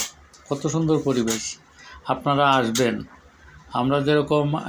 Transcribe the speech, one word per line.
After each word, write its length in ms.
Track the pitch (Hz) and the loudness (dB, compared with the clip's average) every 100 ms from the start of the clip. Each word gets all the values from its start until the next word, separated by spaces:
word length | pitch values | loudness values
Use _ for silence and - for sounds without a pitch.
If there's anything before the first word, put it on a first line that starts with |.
| - - - - - | -4 -10 -20 -20 -8
কত 160 | 139 160 | -4 -2
সুন্দর 320 | 160 156 151 | 0 2 2
পরিবেশ। 600 | 139 123 113 110 - - - - - - - | 2 0 0 -2 -6 -14 -20 -20 -20 -10 -6
আপনারা 440 | 135 147 139 143 | -4 0 2 4
আসবেন। 520 | 135 113 113 120 107 - - - - - - - | 4 2 0 0 0 -8 -18 -20 -20 -20 -20 -8
আমরা 280 | 123 127 143 | -4 0 0
যেরকম 580 | 139 151 147 147 147 151 | 2 0 2 0 0 -2